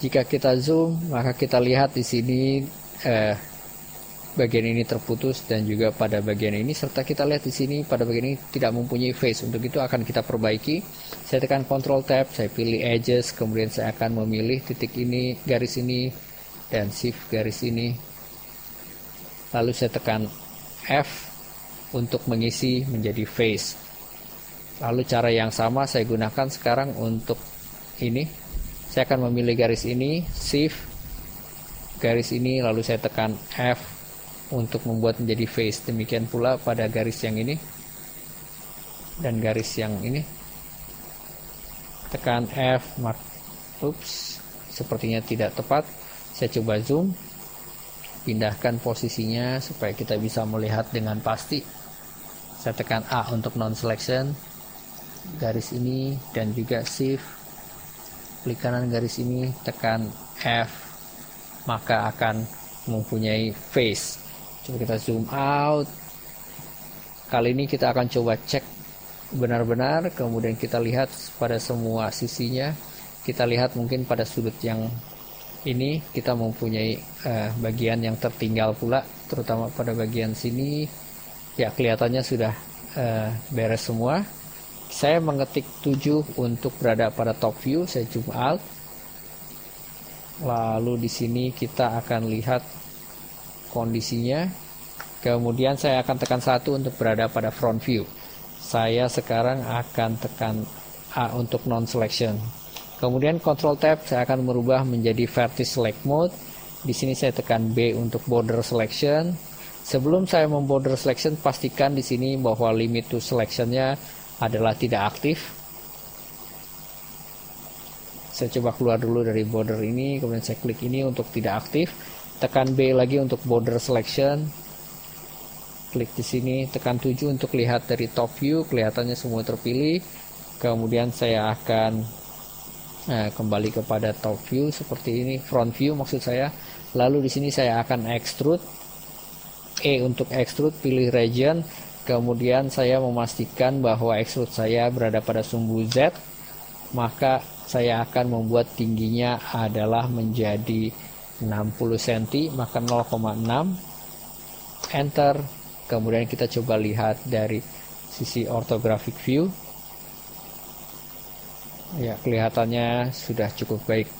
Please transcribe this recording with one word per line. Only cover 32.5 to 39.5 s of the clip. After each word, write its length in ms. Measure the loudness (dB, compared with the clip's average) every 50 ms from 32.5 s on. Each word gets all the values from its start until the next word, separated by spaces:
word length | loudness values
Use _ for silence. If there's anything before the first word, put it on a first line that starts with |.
| 2 2
lalu 240 | 2 2 2 2 2
saya 160 | 2 0 0
tekan 400 | 0 -2 0 0 0 0 0 -4 -6 -10 -4
F 240 | 0 2 2 2 0 -2 -12 -14 -14 -16 -16 -16 -16 -16 -16 -16 -16 -10 -4
untuk 320 | -2 -2 -2 0 -2 -4 -2
membuat 400 | 0 0 2 4 2 2 2 0
menjadi 240 | 0 2 2 0 -2
face. 400 | 0 0 0 0 0 -2 -4 -4
Demikian 400 | -2 -2 -2 0 0 -2 -2 0
pula 320 | 0 2 4 4 2 2
pada 320 | 2 0 2 2 2 0
garis 320 | 2 2 0 0 0 -2 -2
yang 160 | -2 0 0
ini 160 | 0 0 -2 -4 -6 -10 -14 -16 -14 -14 -16 -16 -16 -16 -16 -16 -16 -16 -16 -16 -16 -18 -18 -18 -18 -18 -18 -18 -18 -18 -18 -18 -16 -14 -8 -4 -2
dan 160 | 0 0 2
garis 400 | 2 2